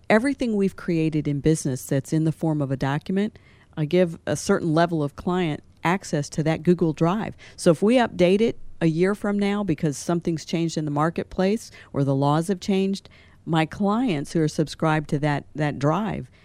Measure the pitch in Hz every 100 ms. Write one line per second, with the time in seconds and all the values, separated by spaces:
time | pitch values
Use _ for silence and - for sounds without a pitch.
0 | - 214 269 269 247 208 196 - - 165
1 | 160 156 147 143 156 160 147 127 - 139
2 | - 160 160 - 160 151 135 135 135 147
3 | - 190 214 - - - _ - 147 175
4 | 180 165 - 143 - 196 170 156 170 165
5 | 143 - - 180 165 147 - - 165 196
6 | - 151 143 - 156 160 160 175 170 151
7 | 165 214 180 - - - 180 156 202 254
8 | 226 175 180 196 226 - - - 165 160
9 | 185 208 208 202 202 202 202 151 160 135
10 | - 170 170 160 - 165 165 165 151 143
11 | 160 - - - 190 226 - - - -
12 | 139 135 143 156 170 185 - 190 196 196
13 | - - - - - 160 160 - 196 214
14 | 262 151 147 170 151 - 151 - 165 156
15 | 147 147 147 143 - - 147 147 143 170
16 | 214 143 131 -